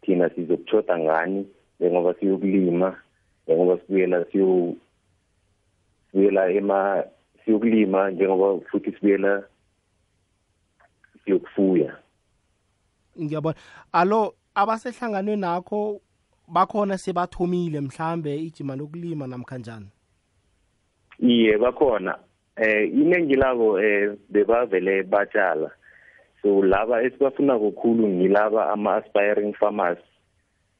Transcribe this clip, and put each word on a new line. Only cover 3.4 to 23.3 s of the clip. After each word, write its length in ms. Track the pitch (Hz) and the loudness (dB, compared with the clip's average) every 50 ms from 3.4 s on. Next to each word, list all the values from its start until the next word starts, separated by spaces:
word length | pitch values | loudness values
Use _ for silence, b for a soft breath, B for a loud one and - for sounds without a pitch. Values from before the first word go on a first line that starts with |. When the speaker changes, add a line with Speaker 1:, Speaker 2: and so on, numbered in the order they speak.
| _ | _
Speaker 1:
njengoba 320 | - 82 82 90 90 90 87 | -2 2 2 4 2 2 0
sibuyela 480 | - - 95 95 92 90 90 87 85 | -2 -2 0 0 2 2 0 -2 -2
siyo-, 500 | - - 98 95 92 92 90 87 87 85 - _ _ _ _ _ _ _ _ _ _ _ _ _ _ _ _ _ _ _ _ _ _ _ _ _ _ | -2 0 0 2 4 2 2 0 -2 -6 -10 _ _ _ _ _ _ _ _ _ _ _ _ _ _ _ _ _ _ _ _ _ _ _ _ _ _
sibuyela 400 | - 95 98 101 95 98 95 92 | 0 2 2 4 4 2 2 2
ema-, 520 | 90 101 98 101 98 98 95 98 98 87 - - _ _ _ _ _ _ _ | 0 0 0 0 0 0 0 0 0 -2 -4 -6 _ _ _ _ _ _ _
siyokulima, 640 | - 110 104 113 117 113 110 104 95 95 95 98 98 | 0 0 2 2 2 2 2 2 2 2 0 0 0
njengoba 540 | 95 - 98 95 95 92 98 98 98 85 - - | 0 0 0 0 2 2 2 2 2 -2 -4 -6
futhi 220 | - 101 - - | -6 -6 -6 -6
sibuyela 520 | 95 - - 104 98 95 98 98 101 98 98 - _ _ _ _ _ _ _ _ _ _ _ _ _ _ _ _ _ _ _ _ _ _ _ _ _ _ _ _ _ _ _ _ _ _ _ | -10 -2 2 2 2 2 2 0 0 -2 -4 -12 _ _ _ _ _ _ _ _ _ _ _ _ _ _ _ _ _ _ _ _ _ _ _ _ _ _ _ _ _ _ _ _ _ _ _
siyokufuya. 720 | 101 98 87 85 - - - 98 95 92 85 73 64 - - _ _ _ _ _ _ _ _ _ _ _ _ _ _ _ _ _ _ _ _ _ _ _ - | 0 0 0 -2 -4 -4 0 0 2 2 2 0 -2 -6 -16 _ _ _ _ _ _ _ _ _ _ _ _ _ _ _ _ _ _ _ _ _ _ _ -10
Speaker 2:
Ngiyabona. 340 | 165 151 151 156 147 160 156 B B B B B B B | -8 -6 -6 -4 -4 -4 -4 B B B B B B B
Alo, 440 | - 170 175 190 208 226 214 190 - _ _ _ _ | 0 2 2 4 2 2 0 -2 -4 _ _ _ _
abasehlanganweni 880 | 208 185 214 220 226 - 254 233 - - 233 208 196 190 208 214 208 | -2 0 0 0 -4 -6 -12 -10 -8 -8 -6 -4 -4 -2 -2 -4 -4
nakho 600 | 196 175 170 180 180 - - 214 208 214 208 196 _ _ _ _ _ _ _ _ _ _ | -2 -2 -4 -4 -6 -6 -6 -4 -4 -4 -6 -10 _ _ _ _ _ _ _ _ _ _
bakhona 500 | 170 175 185 190 - 214 208 196 196 185 | 0 0 0 2 0 -2 -2 -2 -2 -4
sebathomile 840 | - - 180 175 180 175 - - 180 175 180 180 175 170 151 147 | -6 -6 -4 -4 -4 -4 -4 -4 -4 -2 -2 -2 -2 -4 -4 -6
mhlambe 560 | 143 135 - - 165 160 170 170 160 143 143 147 | -6 -8 -8 -8 -6 -6 -6 -4 -6 -6 -6 -6
ijima 380 | 160 165 156 - 151 135 - | -8 -10 -12 -10 -10 -10 -8
lokulima 520 | - 151 147 156 175 170 170 165 151 139 127 | -8 -12 -12 -12 -12 -10 -8 -8 -8 -8 -10
namkha 300 | 127 123 120 - 135 127 | -10 -12 -14 -12 -14 -14
njani? 300 | 117 117 113 110 101 98 _ _ _ _ _ _ _ _ _ _ _ _ _ _ _ _ _ _ _ _ _ _ _ _ - _ | -14 -14 -16 -18 -18 -20 _ _ _ _ _ _ _ _ _ _ _ _ _ _ _ _ _ _ _ _ _ _ _ _ -12 _
Speaker 1:
Iye, 380 | - 127 120 117 113 110 107 104 | 2 2 4 4 4 4 4 2
bakhona. 640 | 117 123 127 - 156 135 117 101 92 90 - - _ _ _ _ _ _ _ | 2 0 0 2 0 2 2 0 -2 -6 -8 -8 _ _ _ _ _ _ _
Eh, 380 | - 113 110 107 107 107 - - | -2 0 0 2 2 0 0 2
inengi 420 | - 151 165 180 180 165 147 | 2 2 2 2 2 2 2